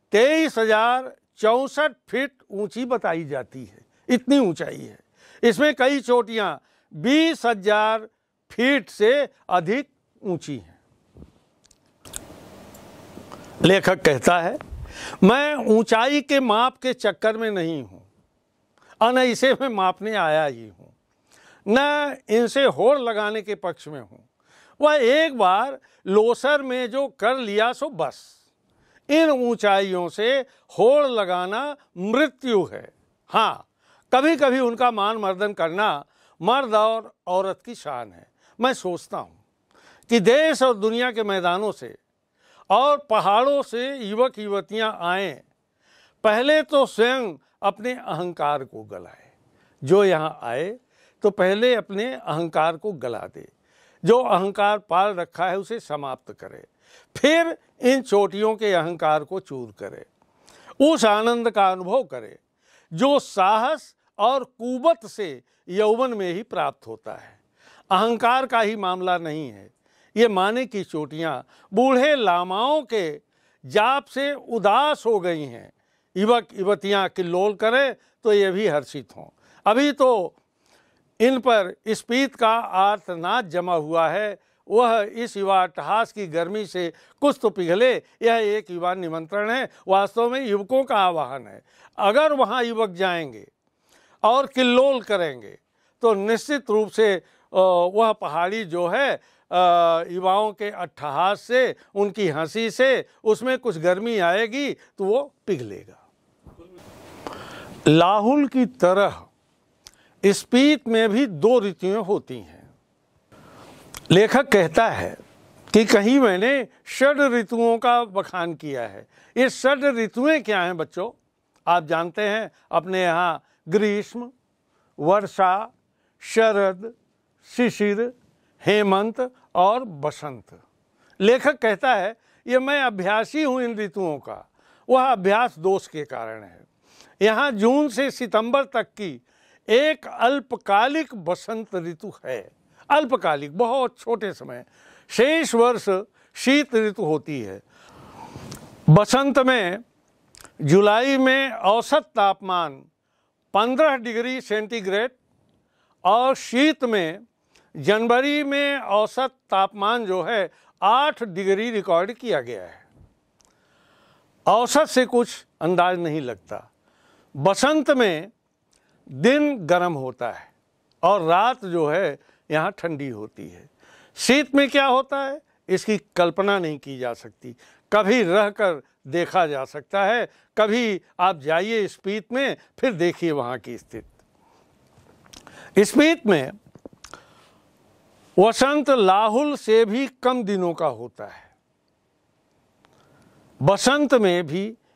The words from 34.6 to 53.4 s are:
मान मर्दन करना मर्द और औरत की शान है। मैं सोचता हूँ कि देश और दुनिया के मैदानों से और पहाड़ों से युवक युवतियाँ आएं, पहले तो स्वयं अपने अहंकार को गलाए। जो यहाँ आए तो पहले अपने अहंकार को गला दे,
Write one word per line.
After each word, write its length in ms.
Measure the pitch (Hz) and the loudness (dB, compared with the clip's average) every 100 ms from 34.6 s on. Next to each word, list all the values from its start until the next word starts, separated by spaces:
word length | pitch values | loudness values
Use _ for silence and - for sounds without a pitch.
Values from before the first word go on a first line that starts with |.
| 247 233 247 | 0 0 -2
मान 260 | 220 202 226 | 0 -4 -2
मर्दन 360 | 196 185 208 | -4 -4 -4
करना 520 | 202 165 180 208 147 - _ _ _ | -2 -4 -2 -2 -2 -8 _ _ _
मर्द 320 | 175 262 254 | 0 0 2
और 400 | 214 220 226 214 _ - | 2 2 -2 -8 _ -6
औरत 340 | 185 190 185 - | -4 -2 -6 -14
की 80 | |
शान 380 | 233 151 123 110 | -16 -12 -12 -12
है। 180 | 87 82 _ _ _ | -18 -20 _ _ _
मैं 140 | 247 | -4
सोचता 440 | 233 185 175 - 180 | -2 -6 -10 -10 -14
हूँ 260 | 92 82 _ _ _ _ _ _ - | -14 _ _ _ _ _ _ _ 0
कि 120 | 233 | 2
देश 420 | 185 269 320 269 | 4 4 4 2
और 120 | 262 | 2
दुनिया 380 | 214 214 233 247 | 2 -2 -2 -4
के 100 | 226 | -4
मैदानों 500 | 208 190 175 185 214 | -4 -2 -2 -2 -4
से 240 | 156 120 - _ _ _ _ _ _ - | -8 -14 -18 _ _ _ _ _ _ 0
और 360 | 202 277 294 - | 2 4 0 0
पहाड़ों 520 | 214 180 208 269 285 | 0 2 2 2 0
से 340 | - 233 254 277 | -2 -6 -8 -8
युवक 420 | 202 214 254 214 | -8 -2 -2 -2
युवतियाँ 600 | 208 202 - 214 220 - | -8 -6 -6 -6 -6 -4
आएं, 400 | 175 185 190 135 _ _ _ _ _ _ _ _ | -4 -4 -4 -10 _ _ _ _ _ _ _ _
पहले 380 | 220 214 277 311 | 0 2 2 2
तो 240 | 302 294 240 | 2 0 0
स्वयं 500 | - 233 262 220 143 _ _ | 2 0 0 -4 -10 _ _
अपने 300 | 196 208 233 | -4 -4 -8
अहंकार 720 | 254 247 160 180 165 147 147 | -10 -8 -8 -8 -4 -4 -4
को 180 | 127 110 | -6 -16
गलाए। 500 | 104 95 87 - _ _ _ _ _ _ | -16 -16 -18 -20 _ _ _ _ _ _
जो 200 | 135 190 | 2 4
यहाँ 340 | 196 160 156 151 | 4 2 -2 -8
आए 340 | 117 123 175 240 _ _ _ _ | -8 -6 -6 -10 _ _ _ _
तो 80 | 208 | -2
पहले 440 | - 180 208 247 | 2 0 2 2
अपने 400 | 233 - 196 240 | 0 -2 -8 -6
अहंकार 640 | 254 - 156 170 156 160 160 | -8 -8 -6 -4 -2 -2 -2
को 160 | 214 | -8
गला 260 | 160 127 110 | -8 -8 -8
दे, 300 | 92 - | -12 -18